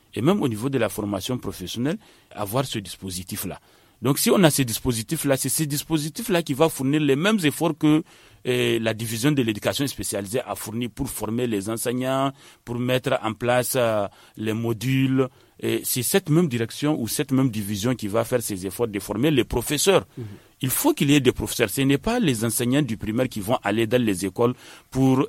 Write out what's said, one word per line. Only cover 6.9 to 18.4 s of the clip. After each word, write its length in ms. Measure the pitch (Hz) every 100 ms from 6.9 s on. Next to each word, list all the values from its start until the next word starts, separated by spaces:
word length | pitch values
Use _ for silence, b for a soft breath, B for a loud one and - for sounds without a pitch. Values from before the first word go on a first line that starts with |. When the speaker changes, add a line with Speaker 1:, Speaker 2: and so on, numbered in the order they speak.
| 151
Speaker 1:
les 140 | 143 135
mêmes 240 | 196 220
efforts 340 | 156 - 170 151
que, 260 | 151 156 b b b b 127
euh, 340 | 123 120 117
la 140 | 113
division 380 | 107 113 113 143
de 100 | 135
l'éducation 460 | 113 107 113 95 139
spécialisée 540 | - 101 104 98 123 104
a 100 | 98
fourni 340 | 110 113 123
pour 200 | - 135
former 380 | - 107 120 123
les 220 | 104 98
enseignants, 640 | 117 120 127 127 135 139 B B B -
pour 120 | 120
mettre 400 | 123 127 131 127
en 100 | 113
place, 400 | 107 120 123 120 131
euh, 300 | 117 107 98 b b -
les 160 | 110
modules. 760 | 110 117 113 127 131 131 131 127 b b -
Et 180 | 117 113 -
c'est 180 | 127
cette 260 | 113 196 185
même 200 | 160 175
direction 500 | 117 117 - 147 143
ou 80 | 110
cette 240 | - 143
même 180 | 131 135
division 460 | 107 101 104 117 123
qui 120 | 101
va 160 | 110 117
faire 160 | 123